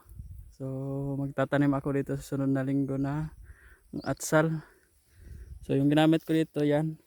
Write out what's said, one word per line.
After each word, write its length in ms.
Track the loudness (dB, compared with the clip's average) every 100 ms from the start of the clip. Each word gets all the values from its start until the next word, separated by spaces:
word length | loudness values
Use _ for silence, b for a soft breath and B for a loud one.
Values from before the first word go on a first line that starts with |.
| B B B -18 -18 -12
So, 80 | -8 -6 -6 -6 -4 -4
magtatanim 560 | -4 -2 0 2 2 2
ako 120 | 0 -2
dito 160 | -2 -6
sa 80 |
sunod 320 | -4 -2 0 0
na 80 |
linggo 320 | 0 0 0 -2
na 400 | -2 -4 -6 -10 b b b b _
ng 160 | -8 -6
atsal. 560 | -6 2 2 2 -2 B B B _ b b b b b b -2
So, 80 | 2
yung 160 | 4
ginamit 320 | 6 6 4
ko 80 | 2
dito, 320 | 0 0 0
yan, 320 | 2 2 0 -6